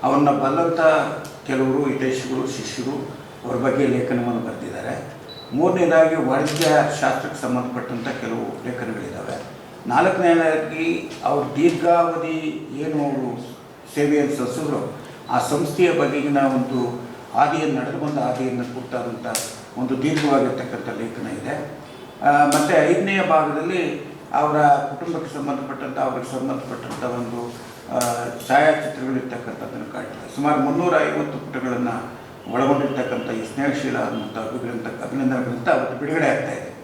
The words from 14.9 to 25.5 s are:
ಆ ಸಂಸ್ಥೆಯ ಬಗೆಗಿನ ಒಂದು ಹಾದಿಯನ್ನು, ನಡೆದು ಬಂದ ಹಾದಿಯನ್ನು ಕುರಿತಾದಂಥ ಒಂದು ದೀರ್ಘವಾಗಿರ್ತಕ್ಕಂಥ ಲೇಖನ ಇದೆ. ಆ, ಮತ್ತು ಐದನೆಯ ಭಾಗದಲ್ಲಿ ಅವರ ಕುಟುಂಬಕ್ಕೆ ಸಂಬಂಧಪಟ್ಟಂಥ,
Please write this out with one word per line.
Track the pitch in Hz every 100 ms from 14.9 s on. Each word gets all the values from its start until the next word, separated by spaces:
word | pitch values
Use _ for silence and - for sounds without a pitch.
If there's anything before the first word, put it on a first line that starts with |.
| - - - -
ಆ | 123
ಸಂಸ್ಥೆಯ | - 147 151 - 175 160
ಬಗೆಗಿನ | 139 143 147 143
ಒಂದು | 135 131 120 127 120 - - - -
ಹಾದಿಯನ್ನು, | 117 147 160 156 135
ನಡೆದು | 123 -
ಬಂದ | 147 143
ಹಾದಿಯನ್ನು | 127 127 131 127
ಕುರಿತಾದಂಥ | 123 127 120 127 117 113 117 113 - - - -
ಒಂದು | 127 131
ದೀರ್ಘವಾಗಿರ್ತಕ್ಕಂಥ | 143 147 147 135 127 - 123 117 -
ಲೇಖನ | 113 113 117 113
ಇದೆ. | 104 120 156 - - - - - -
ಆ, | 143 147 143
ಮತ್ತು | 151 147 165 156
ಐದನೆಯ | 175 196 190 165
ಭಾಗದಲ್ಲಿ | 156 151 147 170 185 156 147 - - -
ಅವರ | 135 151 151
ಕುಟುಂಬಕ್ಕೆ | 151 139 - - 170 - 135 143
ಸಂಬಂಧಪಟ್ಟಂಥ, | 139